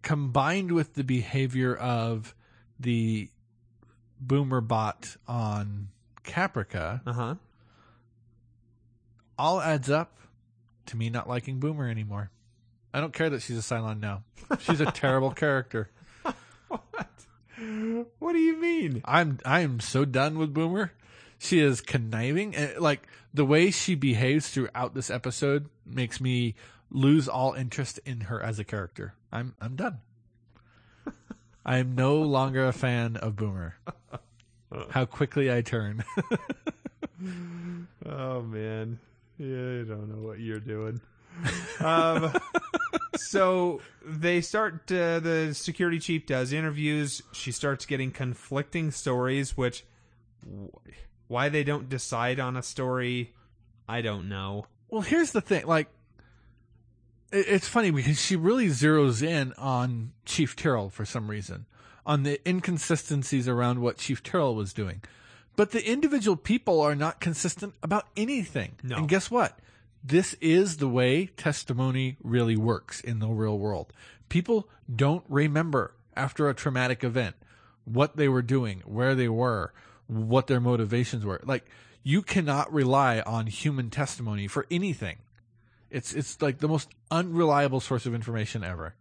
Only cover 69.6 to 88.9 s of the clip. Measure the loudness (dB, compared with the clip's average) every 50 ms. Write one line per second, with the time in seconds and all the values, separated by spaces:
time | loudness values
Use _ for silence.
69.6 | _ -20 -20 _ _ _ _ _ -2 4 4 4 4 2 -4 0 4 6 6 6
70.6 | 6 4 0 0 0 2 4 4 4 4 4 4 2 -2 -6 -2 -2 0 0 0
71.6 | -2 -2 0 0 2 2 2 0 0 -2 -4 _ -4 0 2 4 4 4 4 4
72.6 | 4 2 2 0 -2 -10 -14 -10 -6 -4 -2 -2 0 -2 0 0 0 0 0 0
73.6 | 0 -2 -2 -2 -6 _ -14 -20 -20 -20 -20 -20 -12 _ -2 -2 2 2 0 0
74.6 | 0 -4 -18 -20 -10 -8 0 2 4 4 4 2 -2 0 2 2 4 4 2 2
75.6 | 2 2 2 0 0 0 -8 _ _ _ _ -4 -4 -2 0 0 2 2 0 0
76.6 | -2 -2 0 2 2 2 0 0 -2 0 0 0 0 -2 -6 _ -20 _ -20 -20
77.6 | -20 -20 _ _ _ -2 2 2 2 2 4 2 4 4 4 2 2 2 2 2
78.6 | 2 0 -4 -6 -8 -8 -2 0 2 2 4 2 2 2 2 2 2 2 2 0
79.6 | -2 -4 _ -14 -20 -20 -20 -20 _ -6 -4 -2 0 4 4 4 4 4 2 2
80.6 | 4 4 2 2 2 2 2 0 0 0 -2 -4 -2 -4 -4 -4 -4 -4 -4 -4
81.6 | -4 -10 -20 -20 -20 -20 -20 -8 _ 2 2 2 2 2 0 0 2 2 2 0
82.6 | 0 0 2 2 4 6 6 6 6 4 4 2 0 -2 -2 -2 -2 -2 -4 -2
83.6 | -2 -2 0 0 -4 -4 -2 -4 -4 -4 -4 -6 -6 -4 -4 -4 -4 -2 -4 -4
84.6 | -4 _ -2 -2 -2 -2 -4 -4 -6 -8 -8 -10 -18 _ _ -20 _ _ _ _
85.6 | _ _ _ _ _ _ -8 -8 -8 -6 -6 -6 -6 -6 -4 _ 0 0 0 0
86.6 | 0 0 0 0 -2 -6 -18 _ _ _ -2 -2 -2 0 2 4 4 6 6 6
87.6 | 4 4 2 0 0 0 -2 -2 0 -2 -4 -4 -4 -4 -4 -4 -4 -4 -4 -6
88.6 | -6 -6 -6 -6 -8 -10